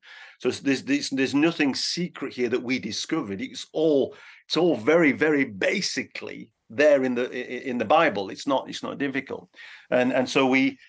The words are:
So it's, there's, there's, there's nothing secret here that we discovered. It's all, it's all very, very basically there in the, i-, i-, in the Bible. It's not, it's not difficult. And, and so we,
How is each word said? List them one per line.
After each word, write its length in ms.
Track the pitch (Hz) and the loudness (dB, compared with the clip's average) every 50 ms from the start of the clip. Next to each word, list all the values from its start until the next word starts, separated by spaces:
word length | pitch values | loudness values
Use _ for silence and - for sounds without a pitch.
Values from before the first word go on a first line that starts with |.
| _ - - - - - - - | _ -20 -20 -20 -20 -20 -14 -4
So 100 | - 127 | -4 -2
it's, 100 | 117 - | -2 -2
there's, 240 | - 139 135 123 98 | 0 0 -2 0 0
there's, 260 | 123 139 143 143 - | -2 -2 -2 -2 -2
there's 260 | 139 131 135 120 123 | -2 0 0 2 2
nothing 380 | 143 151 170 165 - 151 135 120 | 2 2 2 2 2 0 0 0
secret 600 | - - - - 170 180 170 - - 147 123 107 | -2 -4 -4 -4 -4 -6 -6 -6 -10 -10 -10 -4
here 160 | 123 123 117 | -2 -2 0
that 140 | 120 120 120 | 0 -2 -2
we 160 | 117 131 120 | -2 -4 -4
discovered. 640 | - 117 101 - - - 160 160 135 101 98 95 | -4 -6 -8 -8 -6 -4 -4 -4 -4 -4 -6 -8
It's 260 | 127 - 110 - - - - | -8 -10 -12 -14 -14 -8 -4
all, 420 | 156 156 160 147 135 131 - - - - - - - _ | 0 2 4 4 4 2 0 -4 -14 -20 -20 -20 -20 _
it's 120 | - - | -4 0
all 180 | 143 175 175 143 | 2 2 2 2
very, 380 | 113 107 120 156 175 165 143 120 | 2 2 4 4 6 6 4 4
very 320 | 104 147 160 151 143 131 | 4 2 2 2 2 0
basically 1040 | 117 104 92 - - 190 208 - - - 110 101 - - - 107 104 101 113 117 - _ _ _ - | -2 -2 -2 -2 0 0 0 -2 -4 -4 -6 -8 -8 -10 -14 -12 -12 -12 -14 -16 -18 _ _ _ -8
there 340 | 113 113 147 151 143 139 131 | 0 4 6 6 6 4 4
in 120 | 127 123 | 0 0
the, 140 | 120 123 - | -2 -2 -4
i-, 260 | 127 127 120 113 127 | -4 -8 -8 -8 -8
i-, 80 | 120 - 139 | -8 -6 -6
in 80 | 120 | -4
the 80 | 120 117 | -2 2
Bible. 440 | 101 147 160 170 147 107 101 98 101 | 4 4 4 4 4 2 -2 -6 -6
It's 160 | 117 - - | -8 -8 -2
not, 240 | 143 139 120 - 101 | 0 0 0 -2 -4
it's 140 | 98 - - | -10 -10 -8
not 140 | 110 98 | -8 -6
difficult. 520 | - 139 135 131 135 131 - - - - _ _ - - - - - - - | -4 -4 -4 -4 -6 -6 -8 -10 -12 -12 _ _ -20 -20 -20 -20 -18 -8 -2
And, 220 | 123 123 123 127 | 2 2 2 2
and 180 | 131 135 127 123 | 2 0 0 2
so 160 | - 143 135 | 2 2 4
we, 320 | 131 131 131 135 135 131 - - | 4 4 4 2 2 -2 -6 -20